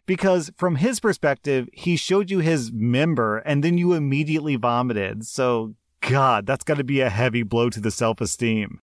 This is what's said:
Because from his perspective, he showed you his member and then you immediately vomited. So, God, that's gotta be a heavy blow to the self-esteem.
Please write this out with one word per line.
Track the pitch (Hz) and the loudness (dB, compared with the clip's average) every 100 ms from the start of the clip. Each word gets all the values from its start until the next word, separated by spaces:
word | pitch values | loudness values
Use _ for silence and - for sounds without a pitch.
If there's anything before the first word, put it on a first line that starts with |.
| - | -4
Because | 185 190 180 156 - | 0 2 2 0 -4
from | 180 143 | -2 2
his | 220 247 | 0 0
perspective, | 220 - 151 139 143 135 123 | 0 0 0 0 0 -2 -2
he | - 175 165 | -6 -2 0
showed | - 190 190 | 2 0 2
you | 190 | 0
his | 160 156 117 | 2 0 -2
member | 113 117 123 165 131 110 107 | -2 0 2 2 2 0 -2
and | 147 143 | -2 0
then | 160 175 | 2 2
you | 175 | 2
immediately | 170 143 139 151 156 151 131 | 2 0 0 0 -2 -2 -2
vomited. | 120 120 123 107 95 107 | 0 0 0 0 -2 -6
So, | 113 - 127 117 110 - _ _ | -8 -2 0 0 -4 -10 _ _
God, | - 135 135 110 | -2 2 4 2
that's | 101 135 | 0 -2
gotta | - 143 | -2 -2
be | 131 139 | 0 0
a | 127 | 2
heavy | 98 123 117 | 2 0 0
blow | 107 117 120 | 0 0 0
to | 110 | 0
the | 107 | -4
self-esteem. | - 113 107 107 - 117 110 101 - | -2 -2 -2 -4 -2 0 0 -4 -10